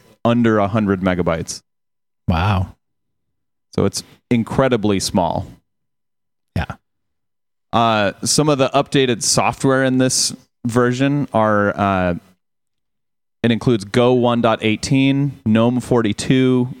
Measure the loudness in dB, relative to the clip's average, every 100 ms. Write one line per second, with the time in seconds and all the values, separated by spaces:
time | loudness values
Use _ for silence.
0 | -18 _ 0 2 2 2 2 0 0 0
1 | 0 0 0 -2 -6 -12 -18 _ _ _
2 | _ _ -4 -2 0 -2 -4 -10 _ _
3 | _ _ _ _ _ _ _ -2 -2 -4
4 | -12 _ _ -2 -2 0 0 0 0 -2
5 | -2 -2 -2 -4 -8 -16 _ _ _ _
6 | _ _ _ _ _ -8 -8 -10 _ _
7 | _ _ _ _ _ _ _ -2 0 0
8 | -2 -4 -4 0 0 0 0 0 0 0
9 | 0 -2 -2 0 0 -2 0 0 0 2
10 | 0 0 -4 -8 _ _ -4 0 0 0
11 | 0 -2 -2 0 0 2 0 0 -2 0
12 | 0 -4 -8 _ _ _ _ _ _ _
13 | _ _ _ _ -2 0 0 0 0 2
14 | 2 4 2 2 0 0 0 -2 0 2
15 | 2 2 -2 -4 0 2 2 0 0 0
16 | 0 -2 0 2 2 2 -2 -6